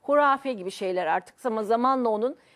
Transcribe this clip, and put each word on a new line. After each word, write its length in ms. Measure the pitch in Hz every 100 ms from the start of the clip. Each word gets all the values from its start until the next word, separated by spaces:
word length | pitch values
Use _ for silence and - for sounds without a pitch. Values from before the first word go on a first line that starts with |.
hurafe 500 | - 294 285 269 269
gibi 180 | 226 180
şeyler 360 | - 190 180 160
artık. 400 | 175 - - 254
Ama 180 | 220
zamanla 440 | 208 233 254 262 233
onun, 280 | 214 240 320 _